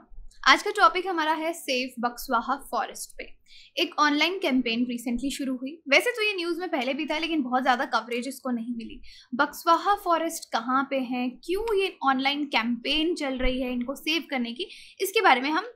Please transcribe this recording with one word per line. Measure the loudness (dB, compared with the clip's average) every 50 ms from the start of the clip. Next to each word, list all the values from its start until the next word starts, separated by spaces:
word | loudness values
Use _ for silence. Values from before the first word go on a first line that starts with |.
| -6 -14 -14 -14 -14 -14 -12 0 4
आज | 6 6 6 4
का | 0
टॉपिक | 4 6 6 6 6 4 -2
हमारा | -2 -2 0 0 0 0
है | 0 0 -2 -4
सेफ | -4 -2 0 0 0 0 -2 -4 -4
बक्सवाहा | -4 -4 -4 -6 -4 -2 0 0 0 0 -2
फॉरेस्ट | -4 -4 -4 -4 -4 -4 -4 -6 -10 -14 -14 -12 -14
पे। | -14 -14 -16 -20 _ _ -20 -20 -20 -8 _ -2 -2
एक | 0 2 2
ऑनलाइन | 4 4 4 4 2 2 2 0
कैंपेन | 0 2 2 2 2 2 0 0 0
recently | -2 -2 -4 -2 -2 -2 -2 -2 -2 -4 -4
शुरू | -4 -4 -4
हुई। | -4 -6 -8 -10 -10 0 4
वैसे | 4 4 4 4
तो | 0 0 0
ये | -2 0
न्यूज़ | -2 -2 -2 -2 -4
में | -4 -4
पहले | -2 -2 -2 -2 -2
भी | -2 -4
था, | -4 -4 -4
लेकिन | -2 -2 0 0 0
बहुत | 0 0 0 2
ज़्यादा | 2 2 2 0
कवरेज | 0 -2 -2 -2 -2 -4 -4 -4 -6
इसको | -8 -8 -6 -4
नहीं | -4 -4 -4 -6 -8
मिली। | -8 -10 -12 -14 -14 -16 -18 -18 -20 -12 _ -2
बक्सवाहा | 0 0 0 -2 0 2 4 4 4 4 2 0
फॉरेस्ट | 2 2 2 2 2 2 -2 -4 -6 -6 -4 -4
कहाँ | -4 -2 0 0 0 0 0
पे | -2
है, | -2 -2 -2 -2 -2 -2 -4
क्यों | -4 -6 -6 -4 -2 -2 0 0 2 2
ये | 0 0 -2 0 2
ऑनलाइन | 2 2 2 2 0 0 -2 -2
कैंपेन | 0 0 0 0 0 -2 -2 -2 -2 0 2 2 0 0
चल | -2 -2 -4 -2 0
रही | 0 0 0 0 -2
है | -2 -2
इनको | -4 -4 -4 -6
सेव | -4 -2 -2 0 0 -2 -2
करने | -4 -4 -4 -4 -6
की, | -8 -8 -10 -10 -16 -20 -20 -8 -4
इसके | -4 0 2 4
बारे | 6 6 6 6
में | 4 2
हम | 0 -2 -2 -4 -8